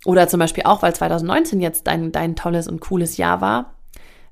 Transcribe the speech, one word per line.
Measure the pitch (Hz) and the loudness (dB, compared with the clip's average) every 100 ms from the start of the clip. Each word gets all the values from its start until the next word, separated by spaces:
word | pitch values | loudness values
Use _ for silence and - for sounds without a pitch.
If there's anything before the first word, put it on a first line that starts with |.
| - | 2
oder | 180 170 | 4 6
zum | 175 | 4
Beispiel | 165 - | 0 2
auch, | - 202 | 2 4
weil | 180 165 | 2 0
zweitausendneunzehn | 170 170 165 285 320 196 | -2 -2 0 0 0 0
jetzt | 170 - - | -2 -2 -2
dein, | 165 165 | -2 -2
dein | 160 165 165 | -2 -4 -4
tolles | 175 170 170 | -2 -2 -4
und | 165 | -8
cooles | - 185 170 - | -4 -2 -2 -2
Jahr | 170 180 | -2 0
war, | 190 233 254 - - - - - - | 0 -2 -4 -16 -20 -20 -20 -20 -12